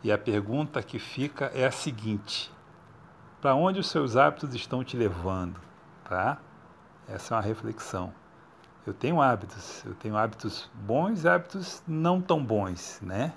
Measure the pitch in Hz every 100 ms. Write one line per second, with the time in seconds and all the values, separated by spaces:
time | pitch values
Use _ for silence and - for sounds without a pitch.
0 | 110 104 - 104 101 127 151 139 107 117
1 | - - 143 - 135 135 131 127 - 113
2 | 110 104 - - - - - - - -
3 | - - - - 139 135 180 190 - 160
4 | 139 117 147 143 147 120 - 127 127 127
5 | 110 87 90 95 90 87 - - - -
6 | - 92 107 147 - - - - - -
7 | - 101 - 113 101 110 110 107 - 95
8 | 92 - - - - - - - - 98
9 | 135 170 139 110 95 - - - - -
10 | 110 107 110 107 107 - - - 104 123
11 | 185 214 165 175 175 196 175 - - 156
12 | 165 185 185 165 127 107 95 87 - -
13 | 95 95 147